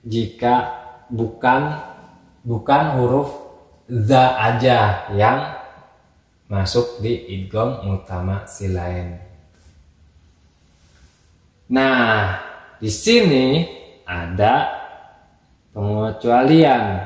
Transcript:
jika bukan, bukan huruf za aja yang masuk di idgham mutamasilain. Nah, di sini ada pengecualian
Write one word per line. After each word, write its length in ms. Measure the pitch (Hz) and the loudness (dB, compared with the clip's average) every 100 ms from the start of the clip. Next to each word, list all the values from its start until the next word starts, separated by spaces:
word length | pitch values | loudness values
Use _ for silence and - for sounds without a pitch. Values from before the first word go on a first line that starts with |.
jika 640 | 113 113 107 - 120 123 - - - - _ | -4 -4 -4 -4 0 0 0 -10 -16 -20 _
bukan, 720 | 117 113 - 123 131 147 156 - - - - _ _ | -6 -6 0 2 2 0 -6 -12 -18 -20 -20 _ _
bukan 560 | 120 113 - 143 156 131 | -6 -6 2 2 2 0
huruf 320 | 120 135 143 - - - - _ - | 2 0 -2 -10 -18 -20 -20 _ -8
za 480 | 120 104 131 127 127 | -2 4 6 4 4
aja 720 | 113 117 127 120 104 95 - 101 | 0 2 4 4 2 0 -4 2
yang 400 | 107 - - - - - - _ _ _ _ _ _ | 2 2 -4 -12 -18 -20 -20 _ _ _ _ _ _
masuk 540 | 101 95 120 120 - | -4 0 0 -2 -6
di 400 | 110 120 - 95 | -4 -4 -6 -12
idgham 480 | 95 107 123 135 98 | -6 -2 -2 -4 -4
mutamasilain. 1300 | 95 - 90 92 98 - - 98 92 87 90 87 87 - - _ _ _ _ _ _ _ _ _ _ _ _ _ _ _ _ - _ _ _ _ _ _ | -6 -6 -6 -4 -6 -8 -8 -6 -4 -6 -8 -8 -12 -18 -20 _ _ _ _ _ _ _ _ _ _ _ _ _ _ _ _ -20 _ _ _ _ _ _
Nah, 720 | 131 135 127 113 110 98 92 - - - - | 0 2 2 2 2 0 -6 -12 -20 -20 -10
di 80 | 110 | -8
sini 800 | 101 214 240 196 135 131 151 170 - - - - | -4 2 4 4 2 2 0 -2 -10 -20 -20 -12
ada 640 | 87 85 92 104 127 - - - - - _ _ _ _ _ _ | -10 -8 0 2 2 0 -6 -16 -20 -20 _ _ _ _ _ _
pengecualian 1300 | 107 101 107 110 107 120 120 135 160 151 120 104 95 | -6 -4 -2 -4 -4 2 2 6 6 6 4 0 -4